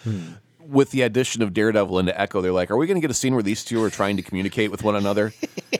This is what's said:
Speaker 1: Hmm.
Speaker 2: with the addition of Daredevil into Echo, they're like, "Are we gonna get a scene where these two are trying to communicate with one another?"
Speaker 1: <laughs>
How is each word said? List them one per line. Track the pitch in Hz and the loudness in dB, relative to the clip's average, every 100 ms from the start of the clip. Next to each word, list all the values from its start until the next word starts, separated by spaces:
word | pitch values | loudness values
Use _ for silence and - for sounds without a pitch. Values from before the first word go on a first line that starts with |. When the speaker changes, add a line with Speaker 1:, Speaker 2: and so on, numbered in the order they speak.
Speaker 1:
Hmm. | 110 101 82 - _ _ | -6 -6 -8 -16 _ _
Speaker 2:
with | 160 139 135 | 0 2 2
the | 135 | 2
addition | 120 117 127 113 | 0 0 0 0
of | 107 | -2
Daredevil | 104 110 107 95 92 | 2 2 2 2 2
into | 90 90 | 0 0
Echo, | 98 98 | -2 0
they're | 90 | 0
like, | 90 90 | 0 2
"Are | 110 | 2
we | 165 | 2
gonna | 185 | 0
get | 151 | 0
a | |
scene | 120 131 | 0 0
where | 127 | 0
these | 98 110 | 0 -2
two | - 113 | -2 0
are | 107 | 0
trying | - 101 101 | 0 -2 -2
to | |
communicate | - 92 95 - 104 | -4 -4 -4 -2 -2
with | 101 | 0
one | 107 104 | 0 2
another?" | 101 104 107 - | 2 2 0 -2
Speaker 1:
<laughs> | - - - | -10 -10 -6